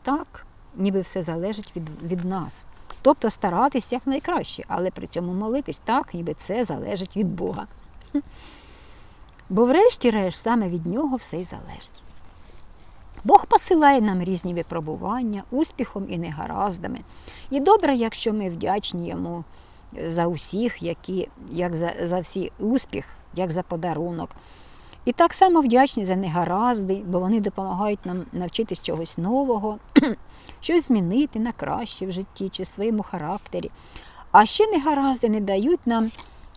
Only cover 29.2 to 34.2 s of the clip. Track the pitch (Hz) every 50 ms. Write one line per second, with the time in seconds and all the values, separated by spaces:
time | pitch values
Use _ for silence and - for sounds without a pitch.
29.2 | 165 196 240 269 285 262 226 208 202 214 214 - - - - 285 - 269 208 -
30.2 | - - - - - - - - - - 339 339 294 - 247 208 180 170 196 269
31.2 | 302 - - 214 226 240 214 - - 135 147 196 233 - - - 190 190 170 185
32.2 | 196 - - - 190 190 - - 185 - - - 202 226 220 214 190 - - 175
33.2 | 151 156 190 214 - - - 175 - - - - - - - - - - - -